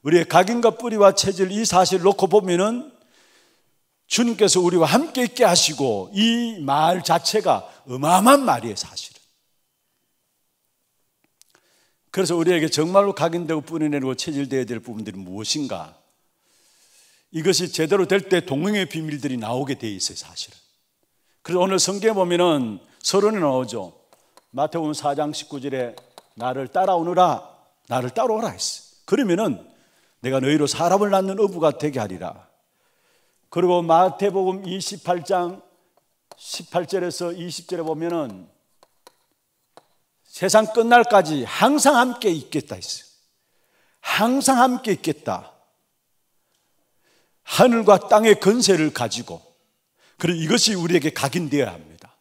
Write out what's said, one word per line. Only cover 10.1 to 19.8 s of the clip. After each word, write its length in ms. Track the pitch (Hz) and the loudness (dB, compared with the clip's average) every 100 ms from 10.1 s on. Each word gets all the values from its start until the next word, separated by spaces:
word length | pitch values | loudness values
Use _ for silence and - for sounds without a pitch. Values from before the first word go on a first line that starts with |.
| _ _ _ _ _ _ _ _ _ _ _ _ _ _ _ _ _ _ _ _ | _ _ _ _ _ _ _ _ _ _ _ _ _ _ _ _ _ _ _ _
그래서 240 | - 180 | -4 -2
우리에게 360 | 170 165 175 151 | 0 2 2 0
정말로 440 | - 160 196 202 | -2 2 2 2
각인되고 460 | 196 165 170 165 160 | 0 -2 -4 -4 -6
뿌리 300 | - 160 151 | -6 -4 -2
내리고 240 | 143 131 | -2 -4
체질되어야 500 | 127 - 143 139 131 | -6 -6 -6 -4 -4
될 160 | 120 117 | -4 -8
부분들이 380 | - 110 107 98 | -10 -12 -12 -12
무엇인가? 800 | 90 98 107 151 139 95 78 _ _ _ _ _ _ _ _ _ _ _ _ _ _ | -14 -12 -6 -6 -6 -10 -12 _ _ _ _ _ _ _ _ _ _ _ _ _ _
이것이 380 | 160 160 - 180 | -4 0 0 -2
제대로 340 | - 160 196 185 | -2 0 2 2
될 220 | 196 - | 0 2
때 180 | 180 170 | 0 0
동행의 420 | 139 180 208 185 | -4 -2 -2 -4
비밀들이 480 | 160 156 147 139 127 | -6 -8 -8 -6 -6
나오게 380 | 110 123 139 | -6 -6 -4
돼 160 | 120 | -6